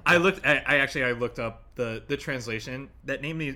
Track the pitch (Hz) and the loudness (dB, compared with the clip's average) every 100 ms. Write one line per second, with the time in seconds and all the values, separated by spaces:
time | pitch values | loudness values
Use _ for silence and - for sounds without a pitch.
0 | 147 170 185 190 135 139 127 143 135 143 | 4 6 6 2 2 2 4 2 2 0
1 | 127 120 120 - 113 113 - - 117 113 | 0 0 -4 -4 -8 -8 -16 -6 -4 -4
2 | - 139 - 131 117 110 135 131 139 - | -6 -6 -4 -8 -6 -8 -8 -12 -12 -16
3 | - 139 143 160 147 | -8 -8 -6 -6 -6